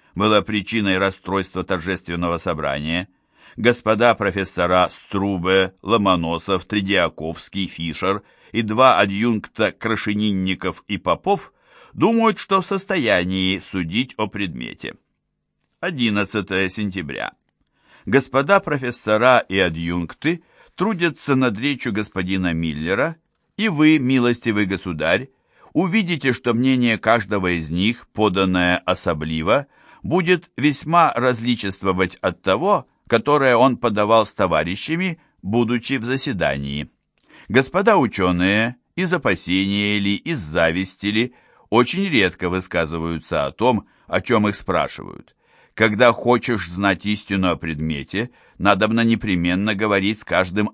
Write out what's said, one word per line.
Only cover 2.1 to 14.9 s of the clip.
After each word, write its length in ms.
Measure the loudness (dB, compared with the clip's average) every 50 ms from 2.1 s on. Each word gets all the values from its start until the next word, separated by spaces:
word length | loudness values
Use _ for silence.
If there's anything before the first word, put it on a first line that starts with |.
| -6 -4 -2 -2 -2 -2
собрания. 680 | -4 -4 -4 -4 -4 -4 -4 -4 -4 -4 -4 -4 -4 -6 _ _ _ _ _ _ _ -18 -10 0
Господа 580 | 2 2 2 2 0 0 2 4 4 4 4
профессора 760 | 2 0 -2 0 -2 -4 -4 -2 0 2 4 4 4 4 2
Струбе, 840 | 0 -6 -12 -6 -4 -2 -2 0 -2 -2 0 2 4 4 2 2 -2 _
Ломоносов, 840 | -2 0 0 2 2 2 2 2 0 -2 -4 -4 -4 -4 -4 -4 -4
Тредиаковский, 1000 | -4 -4 -4 -2 0 2 2 2 0 -2 -6 -8 -10 -8 -10 -12 -10 -8 -6 -8 -6
Фишер 560 | -8 -8 -8 -8 -6 -4 -2 -2 -2 -2 -6 _ _ _ _ _
и 100 | -4 -4 -4
два 360 | -2 2 4 4 6 6 4
адъюнкта 720 | 2 2 0 0 0 0 0 -2 -4 -8 _ -2 -2 -2
Крашенинников 1120 | -2 _ -4 -4 -4 -4 -4 -4 -2 -2 -2 -2 -2 -2 -2 -2 -4 -4 -4 -6 -8 -8 -8 -8
и 100 | -8 -4
Попов 560 | -2 -2 -2 0 0 0 -2 -2 -2 -8 _ _ _ _ _ -20 -20 -16 -2
думают, 460 | 0 2 2 2 2 2 2 0 -2
что 220 | -2 -2 -2 -2
в 40 | 0
состоянии 920 | -2 -4 -6 -4 -4 -2 0 2 2 2 2 2 0 0 0 0 0 0 -2
судить 540 | -4 -6 -6 -4 -4 -2 -2 -2 -2 -2 -4 -6
о 100 | -6 -6
предмете. 680 | -4 -6 -8 -8 -8 -10 -12 -12 -12 -12 -14 -14